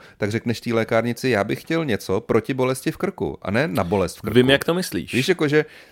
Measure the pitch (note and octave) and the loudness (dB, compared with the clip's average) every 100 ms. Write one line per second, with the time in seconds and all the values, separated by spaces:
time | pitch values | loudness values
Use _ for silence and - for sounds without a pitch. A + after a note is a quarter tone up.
0 | - - G#2 A2 A#2 A2 A#2+ A2+ A2 A2+ | -14 -6 -2 -2 -2 -4 -2 0 2 2
1 | A#2+ A#2 C3 G#2 G2+ C3 - E3 D3+ G2 | 0 -2 0 2 0 -2 -4 -2 0 -2
2 | - F#2+ - A2+ - C3 B2+ C3 D#3+ - | -2 -2 2 0 2 0 -2 -2 -4 -4
3 | G3 - D#2+ - - A2 E3 D3+ F2+ G2 | -4 -4 -6 -6 -4 -2 0 0 0 0
4 | F2 - G#2 A2+ B2+ C3+ - E3+ F3+ F2+ | 0 -4 2 4 6 4 2 -2 -2 -6
5 | - A2+ C3+ F3 D3+ D3+ D3 - - | -4 -2 0 0 2 2 0 -6 -20